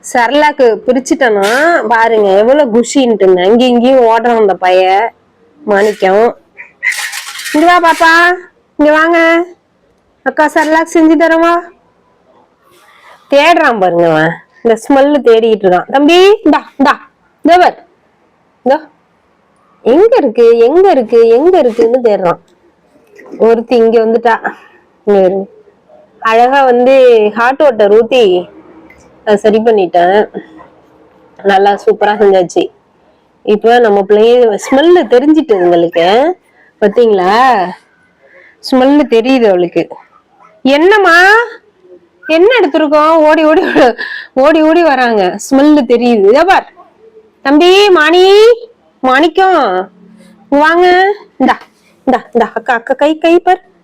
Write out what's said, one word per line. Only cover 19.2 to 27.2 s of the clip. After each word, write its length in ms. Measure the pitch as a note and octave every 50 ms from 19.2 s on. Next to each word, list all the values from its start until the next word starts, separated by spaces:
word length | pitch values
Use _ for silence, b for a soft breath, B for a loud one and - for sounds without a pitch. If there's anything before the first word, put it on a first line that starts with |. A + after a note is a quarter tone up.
| _ _ _ _ _ _ _ _ _ _ _ _
எங்க 340 | _ G#3 B3 E4 G#4 A4+ C5
இருக்கு, 420 | A4+ D4+ A#3+ G#3+ A#3+ A#3 A#3 A#3 A#3
எங்க 320 | A3+ A#3+ D4+ F4+ F#4+ G4
இருக்கு, 380 | E4+ C4+ A#3 A3 B3 A#3 A#3 A3+
எங்க 300 | A3+ A#3+ D4+ F4+ F#4 F4
இருக்குன்னு 420 | C4+ B3 G#3+ A#3 A#3 A3+ A#3+ C4
தேடுறான். 380 | A#3+ A3+ G3+ F#3+ F#3+ E3+ E3+ - _ _ _ _ _ _ _ _ _ _ _ _ _ _ _ - - - - -
ஒருத்தி 380 | G#3+ A3+ A#3 A3+ A#3 - C4
இங்க 280 | A#3 A3+ A3+ A3+ A#3 A3
வந்துட்டா. 480 | A3 A3+ A3+ A3+ - E3+ - - - B B B B B B B _ _ _ _
இங்க 160 | G#3 G3+ G3
இரு. 280 | F#3+ F3+ F#3+ G3 G3 - - - _ _ _ _ _ _ - - _ _ _ _
அழகா 440 | - A3+ A3 A3+ A#3+ B3+ C4+ C#4+ C4+
வந்து 300 | B3+ A#3+ A#3+ B3 B3+ C4+ C4+ B3+ B3 A#3+ A3